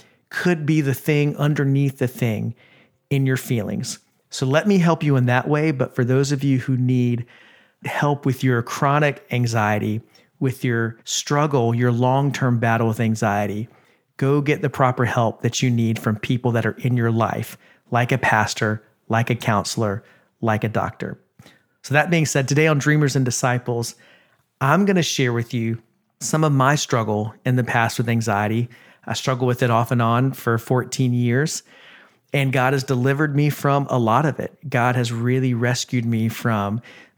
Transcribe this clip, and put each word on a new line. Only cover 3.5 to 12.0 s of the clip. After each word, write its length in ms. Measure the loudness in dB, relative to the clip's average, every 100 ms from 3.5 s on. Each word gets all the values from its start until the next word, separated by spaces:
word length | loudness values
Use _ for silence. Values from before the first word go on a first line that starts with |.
| -4 -4 -6 -8 -12 _ _ _
So 140 | -6 0
let 220 | 0 2
me 120 | 2
help 240 | 2 2
you 140 | 2 2
in 100 | 2
that 200 | 0 0
way. 240 | 0 0
But 220 | -2 -4
for 100 | -2
those 280 | 0 0 0
of 120 | 0
you 140 | 0 0
who 200 | 0 0
need 500 | 2 2 2 -2 -6 -18 -20 _ _ _ -8
help 400 | -2 0 0 -2
with 180 | 0
your 200 | 0 0
chronic 600 | -2 -2 0 2 0 -2 -4
anxiety, 720 | -2 0 0 0 0 -2 -6 -8 _ _ -6
with 240 | -4 -2
your 340 | -2 -2 -2 -6
struggle, 720 | -8 -6 -2 0 2 2 2 2
your 160 | 2
long-term 680 | 2